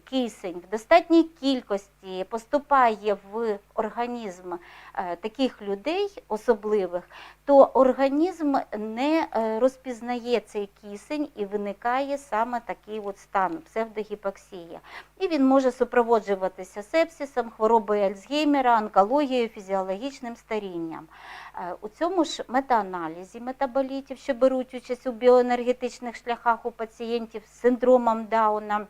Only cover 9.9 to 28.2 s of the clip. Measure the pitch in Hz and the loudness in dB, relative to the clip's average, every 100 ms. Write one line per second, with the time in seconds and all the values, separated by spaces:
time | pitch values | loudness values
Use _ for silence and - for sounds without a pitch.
9.9 | 226 240 247 233 233 214 214 202 _ 208 | -10 -8 -8 -2 -2 -2 -8 -10 _ -16
10.9 | 202 - 294 294 - 196 208 202 196 240 | -14 -8 -8 -6 -8 -6 -6 -6 -6 -4
11.9 | 254 277 277 - 214 233 240 - 180 - | -2 -2 -6 -4 -4 -2 -6 -8 -12 -10
12.9 | 214 202 196 - 202 180 160 - 220 226 | -10 -10 -12 -6 -2 -2 -4 -8 -6 -6
13.9 | 220 208 202 196 190 - 190 170 165 - | -6 -8 -8 -8 -10 -14 -18 -16 -18 -18
14.9 | - - - 381 311 262 269 262 240 240 | -20 -18 -6 -2 2 6 6 4 0 0
15.9 | 247 226 226 196 190 185 190 185 208 202 | 2 4 2 2 -2 -2 -6 -14 -14 -2
16.9 | 320 330 - 277 - 233 - 220 233 202 | 0 0 -2 -8 -6 -6 0 4 4 4
17.9 | 208 196 202 - 294 302 285 247 233 214 | 0 0 -2 -4 0 2 4 4 4 4
18.9 | 190 202 277 277 254 226 226 190 196 190 | 4 4 4 2 0 -2 -6 -6 -4 -4
19.9 | 190 277 - 233 233 - 214 202 170 165 | -6 -8 -10 -14 -14 -8 -6 -6 -8 -8
20.9 | 147 160 - - - - - 180 - 214 | -10 -16 -20 -20 -18 -16 -12 -10 -10 -12
21.9 | - 339 381 294 - - 247 269 233 190 | -4 -2 0 -2 -2 -4 -2 0 0 0
22.9 | 180 160 170 185 233 240 262 277 254 262 | -6 -8 -10 -16 -14 -10 -6 -4 -2 -2
23.9 | 269 269 262 - 240 262 262 254 254 - | -4 -10 -10 -6 2 2 2 -4 -10 -10
24.9 | 247 262 220 247 247 247 247 240 - 247 | -8 -8 2 6 6 6 0 -2 -2 -4
25.9 | - 247 220 240 233 247 226 240 - 226 | -8 -12 -10 -6 -4 0 -2 -2 -10 -12
26.9 | - 233 233 226 220 - - 240 247 254 | -10 -6 -6 -6 -14 -16 -2 2 4 6
27.9 | 254 240 226 | 6 6 0